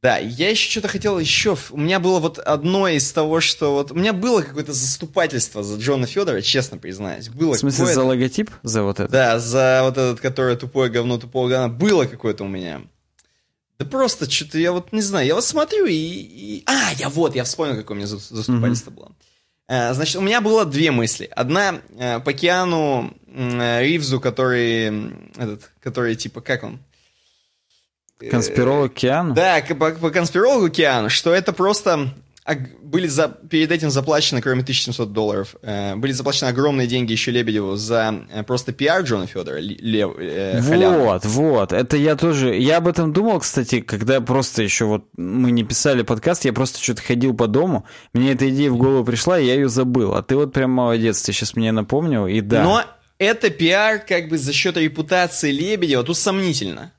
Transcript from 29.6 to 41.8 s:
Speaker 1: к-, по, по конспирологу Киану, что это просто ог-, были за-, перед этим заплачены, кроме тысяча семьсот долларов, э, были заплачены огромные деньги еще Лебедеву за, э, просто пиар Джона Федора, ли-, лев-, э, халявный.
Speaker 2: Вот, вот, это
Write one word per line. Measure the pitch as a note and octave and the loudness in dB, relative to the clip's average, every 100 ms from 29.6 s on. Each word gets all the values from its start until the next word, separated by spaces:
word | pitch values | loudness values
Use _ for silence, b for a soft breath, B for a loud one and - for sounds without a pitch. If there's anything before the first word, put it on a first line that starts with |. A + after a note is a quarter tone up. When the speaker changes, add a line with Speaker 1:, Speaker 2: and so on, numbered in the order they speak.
Speaker 1:
к-, | C3 | 0
по, | D#3 D#3+ | 0 0
по | E3 E3 | 0 -2
конспирологу | E3 E3+ F3 A#3 C4+ F3 | 0 0 2 4 4 2
Киану, | - D3+ B2 G#2+ | 2 2 2 0
что | - E3 | 0 2
это | F3+ F#3 | 2 0
просто | F3+ F#3 G3+ - D#3+ C3+ - _ _ - | 0 0 2 0 0 -2 -8 _ _ -6
ог-, | D3 B2+ A#1+ | -6 -6 -14
были | D3 D#3+ F3 | -4 -2 0
за-, | C#3 D#3 - D#3+ | 0 -2 -2 -2
перед | D#3+ D#3 | 0 2
этим | E3+ D#3 | 0 0
заплачены, | C3+ C#3 D3+ D#3 C3 | 0 2 2 2 0
кроме | C3+ B2+ | 0 -2
тысяча | C3 B2+ | 0 -2
семьсот | - B2 A2 | -2 -4 -4
долларов, | G#2 G#2+ G2+ G2 - | -2 -2 -2 -6 -10
э, | A2 G#2 G2+ G2 | -8 -6 -4 -4
были | C3+ | -4
заплачены | B2+ C3+ C3+ C3+ | -2 -2 -2 0
огромные | B2 D3 C3+ B2 | 2 2 2 0
деньги | B2+ A#2+ | 0 0
еще | A2+ - | -2 0
Лебедеву | A#2+ A2+ G#2+ G2 G2 | 0 0 0 0 -4
за, | G#2+ A#2 A2 G#2 A1 | 0 0 0 -4 -8
э, | G#2+ | -12
просто | G#2+ B2+ B2+ | -4 -4 -4
пиар | - C#3+ F3 | -2 0 2
Джона | D#3+ G#2+ F2+ | 0 -2 -4
Федора, | F#2+ D#2+ C#2 | -8 -8 -6
ли-, | F#2 - | -8 -8
лев-, | A2+ A2 G2 - | -2 0 0 -4
э, | F2 D#2+ G2 A#2+ | -6 -4 -2 0
халявный. | B2 E3+ F#3+ E3+ | 2 4 6 6
Speaker 2:
Вот, | B2 F#2 G#2 | 4 2 0
вот, | A#2 D#3 B2+ F#2+ | 2 2 2 2
это | F2+ | 0